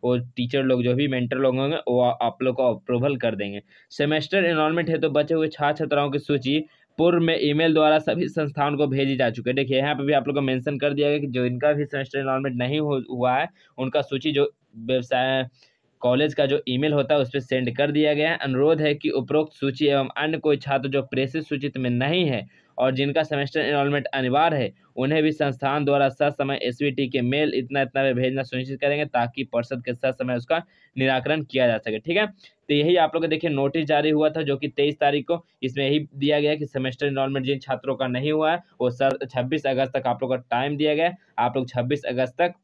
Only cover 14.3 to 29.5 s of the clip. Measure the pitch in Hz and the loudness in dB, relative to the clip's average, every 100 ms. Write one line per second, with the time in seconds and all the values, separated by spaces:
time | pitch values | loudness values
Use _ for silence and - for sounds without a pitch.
14.3 | 139 143 _ _ 113 113 131 120 127 131 | 0 0 _ _ -16 -2 -2 0 0 2
15.3 | 131 127 _ _ _ _ _ 123 127 151 | 0 -2 _ _ _ _ _ 0 2 2
16.3 | 143 139 139 - 127 151 147 135 147 127 | 2 0 0 0 0 2 0 2 2 2
17.3 | 139 127 131 123 123 147 147 151 147 156 | -4 -2 -2 -2 0 0 2 2 2 0
18.3 | 165 139 127 147 160 151 147 156 135 123 | -2 -2 2 2 4 2 0 -2 -4 0
19.3 | 143 156 - 139 135 147 143 131 - 151 | 0 0 -2 -4 0 2 2 0 -2 -4
20.3 | 160 156 143 143 139 143 135 127 156 139 | -2 0 0 0 -2 0 -2 -2 -2 -2
21.3 | 160 156 143 143 139 123 120 135 175 170 | -4 -6 -4 -4 -4 -2 0 0 0 0
22.3 | 120 95 _ _ - 131 131 139 143 156 | -2 -6 _ _ -2 0 0 0 0 0
23.3 | 143 139 160 123 147 139 143 123 135 127 | -2 -2 -2 0 0 2 0 -2 -2 0
24.3 | 135 165 151 110 - _ - 131 156 156 | 2 2 2 -4 -6 _ -4 0 2 2
25.3 | 151 143 123 139 143 143 143 139 135 147 | 0 -2 -2 -2 0 2 2 2 2 -2
26.3 | 147 139 139 - 123 143 127 135 131 123 | 0 -4 -2 -4 -2 -2 -2 -2 -2 0
27.3 | 143 151 120 120 139 135 135 135 123 127 | 0 0 0 -2 -2 -2 0 0 2 0
28.3 | 135 127 127 127 135 143 147 147 - 120 | -2 -4 -6 -8 -2 0 0 0 -2 -2
29.3 | 131 127 | -4 -4